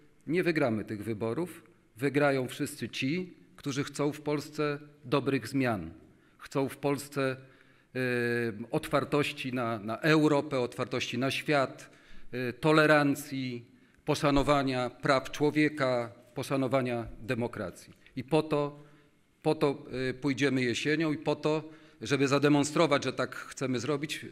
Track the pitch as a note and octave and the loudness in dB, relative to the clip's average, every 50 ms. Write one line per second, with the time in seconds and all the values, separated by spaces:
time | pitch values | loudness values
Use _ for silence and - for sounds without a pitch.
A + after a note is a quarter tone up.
0 | - _ _ _ - C3 D#3 F3+ E3 F3 D#3+ D3+ C#3+ A#2+ A2+ G#2 F#2+ - A2 G2+ | -20 _ _ _ -6 -2 0 0 2 2 2 2 2 2 0 0 -4 -6 -8 -8
1 | G2 A2+ A2+ G2 A2+ A2+ A#2+ D#3 F3 F3 - - - - - _ _ _ _ - | -6 -6 -6 -4 -4 -4 -2 -4 -6 -6 -8 -14 -20 -20 -20 _ _ _ _ -4
2 | C3+ C#3 C3+ C#3+ D3 C#3+ C3+ C3+ B2+ A#2+ - - D3 C3+ - - B2 G#2 - - | -2 0 2 4 4 4 4 2 0 -2 -4 -6 -6 -6 -6 -6 -8 -8 -6 -4
3 | C3 C3 D#3+ F3+ F3+ F3 - - - _ _ - - D3 B2+ C#3+ B2+ - C#3+ - | -2 -2 -2 -2 -4 -6 -10 -18 -20 _ _ -10 -8 -6 -4 -4 -4 -4 -2 -2
4 | C#3+ D3+ C#3+ D3+ D3 D3+ D3 C#3+ - - - D3+ D3+ D3 C#3+ C#3+ - - - - | -2 -2 -2 -4 -4 -4 -4 -4 -4 -6 -4 -4 -2 -2 -2 -4 -8 -14 -20 -18
5 | - B2+ D3 C#3 B2 C3+ C3+ C3+ A2 - C3+ C#3 C3 B2 A2 F#2+ D#2+ E2 - - | -6 0 0 0 2 2 0 0 -2 -2 0 2 2 2 2 0 -4 -8 -12 -16
6 | - - - _ _ _ _ - - - - C3+ C#3 A#2+ - - - C#3 C#3+ C#3 | -20 -20 -20 _ _ _ _ -20 -14 -6 -4 -2 -2 -2 -4 -2 -2 -2 -2 -2
7 | - - - C#3+ C3+ C3 B2+ C3 - - - - _ _ _ _ _ _ - B2+ | -4 -8 -4 -2 -2 -2 -4 -6 -12 -20 -20 -20 _ _ _ _ _ _ -6 -4
8 | B2+ B2 B2 A#2+ A#2+ A#2+ A#2+ A#2+ A#2 A#2 G2+ G#2 A#2 - - D3+ - - D#3+ C#3 | -2 0 0 0 0 0 0 0 -2 -2 -4 -6 -6 -4 -4 -4 -2 0 -2 -2
9 | C3 - D3+ C#3+ C#3+ - - - - C3 A#2+ C3 A#2+ A2+ A#2 G#2 G2 A2 A2+ - | 0 2 0 0 0 0 -4 -6 -6 -6 -4 -2 -2 -2 -4 -4 -4 -6 -6 0
10 | - D#3 D#3 D#3 D3+ D3+ D3 C#3 C#3+ D3+ C#3+ C3 A#2+ A#2+ - - B2 - C3 B2 | 4 4 6 6 6 6 4 4 2 0 0 0 0 -2 -2 -4 -6 -4 -4 -4
11 | - - A#2+ A#2+ C3 C3+ B2 - - - D3+ C#3+ C3 C3 - - - - - - | -4 -4 -2 -2 -2 -2 -2 -2 0 2 2 2 2 0 -2 -10 -18 -20 -20 -20
12 | - - - - - - - B2 B2+ A#2+ A#2 - - D#3 D#3 D#3+ D3+ D3+ D3+ D3 | -18 -16 -14 -14 -12 -10 -8 -6 -4 -6 -4 0 2 4 6 8 8 8 8 6
13 | C#3+ C#3+ C3+ C#3+ - - C#3 C3+ B2+ B2+ A#2+ A#2+ A2+ - - - _ _ _ _ | 6 4 2 0 -4 -8 -8 -6 -6 -6 -8 -10 -12 -16 -20 -20 _ _ _ _
14 | _ - C#3+ - D#3+ C#3+ C#3 C#3 C3+ C#3+ D3 C#3 C3+ C3+ C3 B2+ B2 A#2 - - | _ -2 0 2 2 4 4 4 4 4 4 4 2 0 0 0 -2 -4 -4 -2
15 | - D3 C#3 C3 - - - - D3 D3 C#3 D3+ D3+ D3 D3+ D3 C3+ B2+ B2+ A#2+ | 0 2 2 2 2 -2 -2 0 2 2 4 4 2 2 2 0 0 0 2 0
16 | A#2 A2+ - - - - - C#3 B2+ - D3 C3+ C3+ B2 C3+ C3+ B2+ B2 A#2+ A#2 | -2 -4 -8 -16 -20 -14 -10 -8 -4 -2 0 0 0 2 2 2 0 0 -2 -4
17 | A2 - - - A2 G#2 B2+ A2+ A#2+ A2+ - G#2+ G2 F2 - - - - - _ | -6 -8 -10 -8 -6 -4 -2 -2 -2 -4 -4 -6 -8 -8 -10 -14 -18 -20 -20 _
18 | _ - - C3 - - D#3+ D#3 D#3 D#3 D3+ D3 D3 C#3+ D3 - - - - - | _ -14 -10 -10 -4 0 0 0 2 2 0 0 -2 -2 -6 -10 -18 -20 -20 -20
19 | _ _ _ _ _ _ _ _ - D#3 D3+ - D#3 C#3+ C3+ D3 - - A#2+ B2+ | _ _ _ _ _ _ _ _ 0 0 0 2 2 0 0 -2 -6 -8 -6 -4
20 | C3 C3 B2+ B2+ D3 C#3+ C3 A#2 C#3+ C3+ B2+ C3 B2+ A#2+ A2+ - - D3 D3+ D#3 | -4 -4 -4 -2 -2 -2 0 2 2 2 2 2 2 0 0 0 0 0 0 0
21 | E3 D#3 C#3+ - - D3+ D3 D3 - D3+ D#3 D#3 D3+ - - - - - - - | 0 0 -2 -2 -2 -2 -2 0 0 0 0 -2 -4 -8 -14 -20 -20 -20 -18 -10
22 | A2+ G#2 C#3+ C3 C#3 C3 C#3 C#3+ C#3 D3 D3 C#3+ C#3 C#3 - E3+ E3+ C#3+ C#3+ C3 | -4 -2 0 2 2 2 4 4 4 6 6 4 4 2 2 2 4 4 4 2
23 | - C3 B2 - B2+ A#2+ - - - - - - C#3 B2+ B2+ A#2+ G#2+ D#3 D3 C#3+ | 0 0 -4 -4 -4 -6 -6 -10 -14 -14 -10 -6 -4 -2 -2 -2 -2 -2 -2 -2
24 | D3+ D3+ - - - - | -4 -6 -8 -10 -12 -14